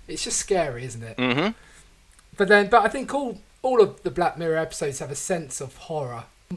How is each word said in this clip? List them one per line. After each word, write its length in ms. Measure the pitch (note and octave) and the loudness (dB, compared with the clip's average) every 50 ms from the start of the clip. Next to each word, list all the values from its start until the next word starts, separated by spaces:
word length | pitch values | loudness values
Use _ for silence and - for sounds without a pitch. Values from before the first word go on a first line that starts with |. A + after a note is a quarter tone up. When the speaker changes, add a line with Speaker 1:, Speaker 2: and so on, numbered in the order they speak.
| - - | -16 -12
Speaker 1:
it's 160 | D#3 - - | -10 -8 -6
just 140 | B3 - - | -4 -4 -4
scary, 460 | - - G3+ F3+ E3 C#3+ B2 A#2+ B2+ | -2 0 0 0 2 0 -4 -8 -10
isn't 200 | B2 A2 A2+ A#2 | -10 -12 -12 -14
it? 120 | A2+ A2 | -12 -6
Speaker 2:
Mm-hmm. 340 | - B2 B2+ B2 C#3 E3 G#3 A3+ - - - - - - - - _ _ _ - - _ - - | -2 -2 -2 0 0 -2 -2 -4 -6 -14 -20 -20 -20 -20 -20 -20 _ _ _ -20 -20 _ -20 -2
Speaker 1:
But 120 | - G3+ F#3+ | -2 4 6
then, 200 | G#3 G#3 G#3 F#3 | 6 6 6 6
but 160 | - A#3 G3+ | 6 6 6
I 40 | G#3+ | 4
think 260 | - C#4 B3+ - C4 | 0 -2 -6 -2 -2
all, 260 | C#4 C#4+ A#3+ G#3 - - - - _ - | -2 -2 -2 -6 -10 -14 -20 -20 _ -2
all 180 | C4 B3+ A#3+ | 2 6 6
of 220 | G#3 - - - - | 6 6 6 -6 -8
the 80 | F3+ | -6
Black 260 | C3 E3+ F3 D#3 - | -2 0 0 0 0
Mirror 200 | D3+ E3+ E3 D#3 D#3+ | -2 -2 -2 0 0
episodes 400 | D#3+ D#3+ - - E3+ D3 C3+ - | -2 -4 -4 -6 -4 -4 -4 -6
have 140 | - B2+ C#3+ | -8 -8 -8
a 40 | |
sense 440 | - - - F#3+ E3 F#3 - - - | -8 -4 -4 -4 -4 -4 -8 -10 -10
of 160 | C#3+ B2+ - | -10 -12 -14
horror. 480 | - - - E3 D3+ C#3+ B2+ A#2+ A#2 A2+ - _ _ _ _ F3+ | -18 -12 -8 -6 -6 -6 -6 -8 -10 -14 -16 _ _ _ _ -12